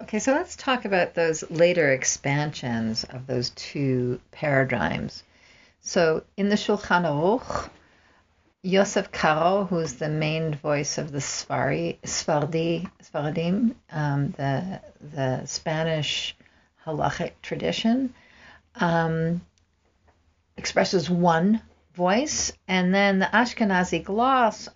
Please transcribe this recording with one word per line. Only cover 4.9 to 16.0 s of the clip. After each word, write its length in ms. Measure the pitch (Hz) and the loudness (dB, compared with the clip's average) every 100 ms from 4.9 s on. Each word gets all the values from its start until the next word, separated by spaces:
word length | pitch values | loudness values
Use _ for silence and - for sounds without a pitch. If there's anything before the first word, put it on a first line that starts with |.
| - - - - _ _ - _ _ | -2 -6 -10 -20 _ _ -20 _ _
So 440 | - 202 165 160 - - | -4 2 4 2 -2 -4
in 140 | 196 | 0
the 80 | 208 | 0
Shulchan 480 | - 202 - 180 170 | 0 -2 2 2 2
Aruch, 640 | 143 170 247 - - - - _ _ _ _ _ _ _ _ | 2 2 0 -2 -8 -8 -16 _ _ _ _ _ _ _ _
Yosef 500 | 185 190 202 214 196 | 0 2 4 0 -2
Karo, 520 | - 165 151 165 196 | 0 2 4 2 2
who's 300 | 185 175 160 | 0 -2 -2
the 160 | 131 156 | -4 -4
main 440 | 151 156 160 160 | -2 -2 -2 -4
voice 440 | 147 151 147 151 - | -4 -2 -2 -2 -4
of 140 | 151 | -6
the 80 | 143 | -6
Sfari-, 800 | 139 - - 135 127 156 170 - | -6 -6 -4 -2 0 -2 -4 -6
Sfardi, 840 | - - - 151 151 160 165 170 180 - | -8 -6 0 0 0 0 0 -2 -4 -14
Sfaradim, 720 | - 160 147 160 170 196 233 - - | -10 -4 -4 -2 0 2 0 -2 -8
um, 400 | 160 147 139 139 - | -4 0 0 -2 -2
the, 440 | 139 135 185 190 - - 147 151 | -2 -2 -4 -8 -14 -20 -12 -4
the 300 | 131 127 - | -2 -2 -6
Spanish 880 | - - 160 165 160 | -8 -4 -2 -2 -2